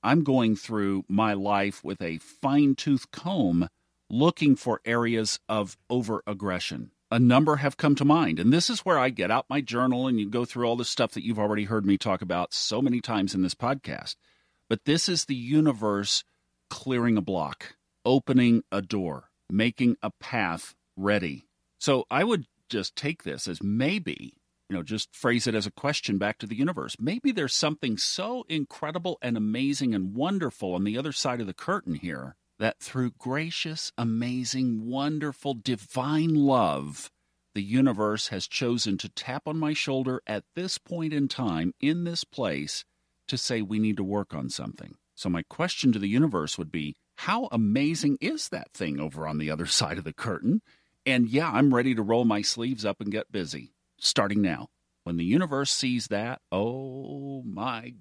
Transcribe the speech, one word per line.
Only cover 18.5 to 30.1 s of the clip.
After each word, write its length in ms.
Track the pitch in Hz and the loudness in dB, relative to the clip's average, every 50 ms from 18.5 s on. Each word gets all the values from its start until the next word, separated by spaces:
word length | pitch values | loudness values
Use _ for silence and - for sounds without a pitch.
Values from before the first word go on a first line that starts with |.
| 117 113 - _ 95 | 6 4 4 _ -4
a 100 | 101 98 | -4 -2
door, 480 | - 113 101 92 82 71 62 - _ _ _ _ - | -2 -2 -2 -2 -2 -4 -8 -12 _ _ _ _ -4
making 480 | 87 101 113 120 - - 127 120 117 - - | 0 0 2 2 2 2 2 2 2 2 -2
a 80 | 107 | -8
path 640 | - _ - - - 117 98 87 82 80 - - - _ _ _ _ | -8 _ -10 -6 -4 -2 -2 -2 -2 -6 -8 -12 -18 _ _ _ _
ready. 500 | 95 95 101 104 101 87 80 69 - - _ _ _ _ _ _ - | -2 0 2 2 2 0 -2 -6 -8 -14 _ _ _ _ _ _ -4
So 260 | - - 135 127 - - | 0 2 2 2 2 0
I 140 | - 139 190 | 0 0 2
would 220 | 233 226 170 123 - _ _ _ - | 2 0 0 -2 -4 _ _ _ -6
just 280 | - 104 92 - - | -4 -4 -4 -4 -6
take 260 | - - 143 170 - - | -6 -6 -6 -6 -6 -8
this 240 | 82 69 - - | -8 -8 -8 -6
as 160 | 98 85 - 98 | -8 -6 -4 -2
maybe, 720 | 98 104 117 131 151 196 214 160 87 - - - 65 - _ _ _ _ _ _ - | -2 0 0 0 0 0 -2 -4 -6 -8 -8 -10 -16 -18 _ _ _ _ _ _ -8
you 80 | 95 | -6
know, 60 | 87 82 | -6 -6
just 320 | - 110 107 - - - | -4 -6 -6 -6 -8 -8
phrase 320 | - - 120 120 120 - | -2 0 2 2 2 2
it 80 | 123 110 | 0 0
as 120 | 107 98 | -2 -2
a 40 | 101 | -4
question 480 | - - - 143 147 - - - 101 95 | -6 -6 -4 -4 -2 -2 -2 -2 -2 0
back 200 | 101 104 107 - | 0 -2 -4 -4
to 80 | - | -8
the 100 | 101 110 | -8 -4
universe. 400 | 107 139 170 180 - 67 - - - | -2 -2 -2 -2 -4 -6 -10 -8 -6
Maybe 320 | 110 147 202 254 - 277 | -4 -4 -2 0 0 0
there's 240 | 226 202 147 127 - | 0 0 0 0 0
something 420 | - 165 151 151 - - 127 107 | 0 0 0 0 0 -2 -2 -2
so 480 | 92 - - - - 190 220 247 254 - - | 0 -2 -2 -2 -4 -4 -4 -6 -6 -6 -4
incredible 680 | 165 156 139 - - - 160 151 160 180 170 185 160 - - | -2 -2 -2 -4 -6 -8 -8 -6 -6 -4 -4 -4 -4 -4 -2
and 140 | 123 117 | -2 0
amazing 580 | 110 107 107 110 123 135 139 143 143 143 123 110 | 0 0 0 0 0 0 0 0 0 0 2 2
and 200 | 98 92 95 | 0 0 -2